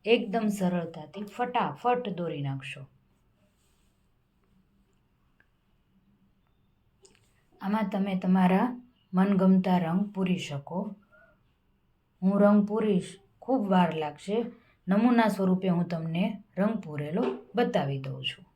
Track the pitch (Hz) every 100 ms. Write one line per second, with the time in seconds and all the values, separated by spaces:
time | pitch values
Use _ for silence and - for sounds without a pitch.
0 | 208 233 - 226 214 196 180 180 165 160
1 | 151 196 208 - 247 240 165 139 240 247
2 | 226 175 170 151 139 135 135 139 135 _
3 | _ _ _ _ _ _ _ _ _ _
4 | _ _ _ _ _ _ _ _ _ _
5 | _ _ _ _ _ _ _ _ _ _
6 | _ _ _ _ _ _ _ _ _ _
7 | _ _ _ _ _ _ 196 214 196 196
8 | 196 185 180 185 180 190 247 - - _
9 | _ 185 196 190 190 190 185 180 160 180
10 | 208 190 185 180 - 139 - 170 214 -
11 | _ _ _ _ _ _ _ _ _ _
12 | _ _ 185 202 202 208 202 214 220 185
13 | - - _ _ - 254 196 185 175 160
14 | 151 147 - 214 233 - _ _ - 202
15 | 240 233 220 185 185 185 190 170 170 165
16 | 165 165 196 - - 175 208 220 160 147
17 | 147 185 247 - - 208 247 180 139 139
18 | 135 135 131 - -